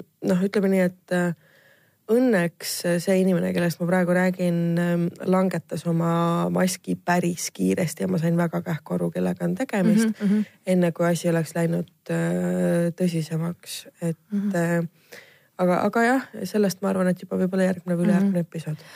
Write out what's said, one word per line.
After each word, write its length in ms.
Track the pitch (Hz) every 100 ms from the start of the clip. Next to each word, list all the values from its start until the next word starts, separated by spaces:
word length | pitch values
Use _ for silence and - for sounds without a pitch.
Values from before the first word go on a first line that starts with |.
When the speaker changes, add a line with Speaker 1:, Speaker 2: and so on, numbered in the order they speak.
| - -
Speaker 1:
noh, 160 | 202 180
ütleme 260 | 196 208 196
nii, 100 | 190 180
et, 260 | 180 -
äh, 220 | 180 175 165 _ _ _ _ _ _ -
õnneks 880 | 233 254 196 170 - - - 175 175
see 140 | 190 190
inimene, 300 | 190 175 185
kellest 260 | 180 170 -
ma 60 | 170
praegu 260 | 185 175
räägin, 440 | 180 185 180 180 170 170 170
ähm, 300 | 175 175 170 - -
langetas 600 | 185 190 175 - 165 170
oma 600 | 165 170 170 170 170 175
maski 440 | 180 185 - - 180
päris 540 | - 180 175 175 -
kiiresti 520 | - 185 190 165 -
ja 40 | 185
ma 100 | 165
sain 200 | 170 170
väga 240 | 170 170
kähku 320 | 175 156 -
aru, 160 | 180 170
kellega 320 | 180 185 180 175
on 100 | 185
tegemist, 500 | 262 208 180 214 220 214
Speaker 2:
Mhm, 40 | 202
mhm. 120 | 214 202 _ -
Speaker 1:
enne 240 | 180 170
kui 140 | 165 175
asi 220 | 170 175
oleks 260 | 165 156 170
läinud, 340 | 165 170 165 _ -
äh, 840 | 165 165 180 180 180 175 170 170 -
tõsisemaks. 920 | 180 165 151 160 170 175 - - - -
Et, 160 | 170 160 -
Speaker 2:
Mhm. 200 | 202 202 180
Speaker 1:
äh, 280 | 170 170 170 _ _ - - - _ -
aga, 240 | 180 175
aga 220 | 208 233
jah, 180 | 233 262 - 214
sellest 380 | 190 214 196 -
ma 80 | 196
arvan, 180 | 190 180
et 120 | 180
juba 160 | 185 190
võib-olla 360 | 185 190 185
järgmine 240 | 180 180 175
või 80 | 190
ülejärgmine 320 | 196 202 180
Speaker 2:
Mhm. 80 | 165
Speaker 1:
episood. 320 | 170 156 151 -